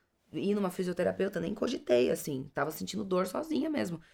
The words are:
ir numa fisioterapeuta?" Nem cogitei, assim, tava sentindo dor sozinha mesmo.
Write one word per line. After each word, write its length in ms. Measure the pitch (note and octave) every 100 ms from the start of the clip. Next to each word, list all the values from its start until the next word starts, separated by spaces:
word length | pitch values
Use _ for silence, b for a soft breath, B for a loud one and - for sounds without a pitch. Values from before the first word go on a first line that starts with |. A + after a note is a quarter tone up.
| b _ _
ir 240 | D#3 F#3 G#3
numa 140 | F#3+
fisioterapeuta?" 720 | - F3+ F3 F#3 F3+ G3 F3+
Nem 120 | E3
cogitei, 560 | A3 A#3 C#4+ - B2 B2+
assim, 400 | D#3+ - C3 C#3+
tava 180 | - D3
sentindo 320 | D#3 F#3+ G3+
dor 240 | G3 F3+ F#3+
sozinha 420 | - D#4+ D#4 D#4+
mesmo. 300 | C#4+ G3+ E3 b